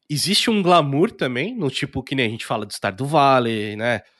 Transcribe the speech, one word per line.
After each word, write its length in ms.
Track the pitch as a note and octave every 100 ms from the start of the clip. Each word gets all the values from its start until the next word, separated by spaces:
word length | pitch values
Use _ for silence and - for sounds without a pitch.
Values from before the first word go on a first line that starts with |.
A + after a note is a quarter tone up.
| -
existe 400 | D3 D#3+ G3+ -
um 120 | G#3+
glamour 500 | F3+ F3 D3 C#3 A3
também, 440 | - C#3 B2 F3+ B3+
no 140 | C#3+
tipo 340 | - - C3+
que 120 | - C3+
nem 100 | A2+
a 40 |
gente 160 | A2 -
fala 200 | A#2 G#2
do 80 |
Stardew 320 | - G2+ F#2 C#3
Valley, 680 | D#3 C#3 C3 A#2 A2 G#2+ G#2
né? 260 | A#2+ A2 -